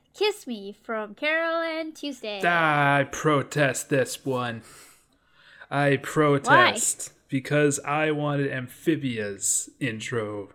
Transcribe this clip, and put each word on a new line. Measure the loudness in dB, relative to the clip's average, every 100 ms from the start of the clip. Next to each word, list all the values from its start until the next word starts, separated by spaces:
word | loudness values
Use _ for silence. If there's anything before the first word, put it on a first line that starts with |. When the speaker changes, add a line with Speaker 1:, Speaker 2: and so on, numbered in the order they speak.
| _
Speaker 1:
Kiss | -2 -2 -2 -8
Me | -10 -10
from | -16 -8 -6 -6
Carol | -6 -2 0 0 -2
and | -4 -6 -8
Tuesday. | -8 -10 -8 -8 -4
Speaker 2:
I | 0 2 4 4 4 4 2
protest | 0 2 2 0 0 0 0 0
this | 0 0 -2
one. | -4 -2 -4 -8 -14 -20 -20 -20 _ _ _ _ -20 -20 -6
I | 0 2 2
protest | 0 2 4 4 6 6 6 2 -2 -4 -10
Speaker 1:
Why? | -18 _
Speaker 2:
because | -6 0 2 4 2
I | -2 -2 0
wanted | 0 0 0 -2
Amphibia's | -4 -8 -4 0 0 -2 -4 -6 -4 -2 -2 -4 -6
intro | -6 -6 -6 -4 -4 -8 -12